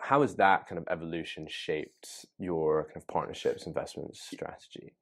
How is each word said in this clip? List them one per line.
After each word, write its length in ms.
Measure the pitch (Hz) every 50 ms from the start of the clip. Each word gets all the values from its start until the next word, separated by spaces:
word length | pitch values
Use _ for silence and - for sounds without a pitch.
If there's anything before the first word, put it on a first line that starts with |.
How 220 | - - 135 147
has 120 | 139 104 87
that 300 | - 98 98 95 - -
kind 120 | - 92 82
of 80 | 82 -
evolution 560 | 87 80 82 82 85 85 90 - - - 78 78
shaped 800 | - - - - 80 76 - - _ _ - - - - - - _
your 500 | - 95 90 85 80 78 78 78 78 76
kind 100 | - -
of 100 | 90 -
partnerships, 600 | - - 82 73 - - - - - - - -
investment 500 | 85 - - - - - - 73 - -
strategy? 760 | - - - - - - - - - - _ - - - - - _